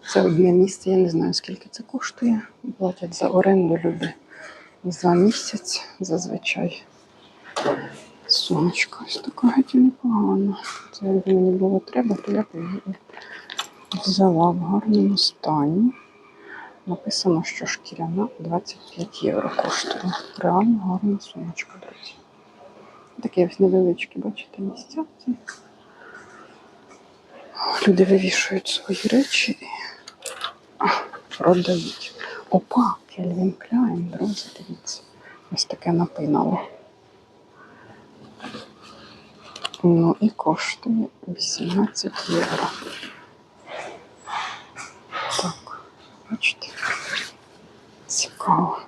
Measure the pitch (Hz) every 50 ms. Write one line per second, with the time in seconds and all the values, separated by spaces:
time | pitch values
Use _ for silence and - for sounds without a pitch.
0 | - - - 196 190 185 165 156 180 180 175 180 185 196 - - - 185 190 185
1 | 185 170 165 165 160 175 165 - - - 185 - - - - - 226 - - 262
2 | - - - - 247 240 226 214 - - - _ - - - - 190 180 185 -
3 | 180 175 170 - 185 180 190 185 190 196 196 190 180 165 165 165 165 170 165 170
4 | - 165 - - _ _ - - - - - - - - _ _ - 180 170 -
5 | - 180 175 175 180 214 226 - - - - 208 - - - - - - - -
6 | 185 185 160 180 175 175 - - - - - - - 175 - - - - _ -
7 | _ _ _ - - - _ - - - - - - - - 71 71 - - -
8 | - - - - - - - - - - 175 156 160 175 - - - - - -
9 | - - - - - - - - - 240 240 269 262 - - 254 254 262 262 -
10 | - 247 226 208 208 196 196 196 202 202 196 - - - - - - - - -
11 | 208 196 190 190 185 190 190 185 185 185 180 185 190 190 196 190 - - - 247
12 | 247 226 202 - - - 202 202 214 _ - 165 170 175 185 196 - 196 190 -
13 | _ _ - - - - - - - - - - - - - - - _ - 180
14 | - - 185 185 190 190 170 160 165 175 170 180 170 165 190 208 214 220 214 202
15 | 196 196 202 190 - - - _ - - 156 151 143 147 160 190 226 247 262 -
16 | - - _ - - - - - - - - - - - - - _ - 175 -
17 | - 208 - - - 190 170 160 - - - - - - - - - - - -
18 | 165 165 170 185 214 247 - - 165 165 170 180 - - - - - - - -
19 | 175 208 - - - - - 101 - - - - - - - - - - - -
20 | - 180 175 - - - - - - 175 175 185 208 233 240 214 190 190 180 190
21 | - 208 196 196 - - - 175 165 170 165 - - - - - - - - -
22 | - - - - - _ _ _ _ - - - - - - - - - - -
23 | - - - - - 233 - 190 175 175 - - 196 190 185 185 185 175 170 -
24 | - - - 180 185 208 214 - - _ - - 196 196 - - - - - 311
25 | 320 - _ _ - 254 240 - - - - - - - - _ - - - -
26 | - - - - - - - - - - - - - - - - - - - -
27 | - - - _ _ _ - - - - - - - - - - - 214 185 175
28 | 190 185 196 190 185 185 - - - - 196 190 - - - - - - 196 -
29 | - 214 - 254 277 - - - - - - - - - - - - - - -
30 | - - - _ - - - - - - - - _ - - - - - - -
31 | - - - - - - - - - 165 180 180 170 170 180 170 160 - - -
32 | - - - - - - - - - - - 185 - _ - 254 240 - - -
33 | _ - - - 180 180 175 180 185 190 185 - - - 226 240 254 220 - 175
34 | 175 175 170 170 - 214 208 - - - - - 180 - 170 - - - - -
35 | - - - - - - - - _ - 180 175 - - - - - 175 170 170
36 | 175 165 - - 151 151 147 - - - 190 - - - - - - - _ _
37 | _ _ _ - _ _ _ _ _ _ _ - - - - - - - - -
38 | - - - - - - - - - - - - - - - - - - - -
39 | - - - - - - - - - - - - - - - - - 175 170 165
40 | 170 170 - - 214 214 - - - 156 160 - - - - - - 254 226 226
41 | 214 - _ _ - - 175 - - - - - 156 170 175 196 202 214 - -
42 | - - - - - - 170 170 165 165 165 156 - - - - - - - -
43 | - - - - - - - - - _ _ - - - - - - - - -
44 | - - - - - - - - - - - - - - - - - - - -
45 | - - - - - - - - - 180 - - - - - - - - - -
46 | - - - - - - 220 - - - - - - - - - - - - -
47 | - - - - - - - - - - - - - - - - - - - -
48 | - - - - - - - - - 190 185 180 180 175 - - -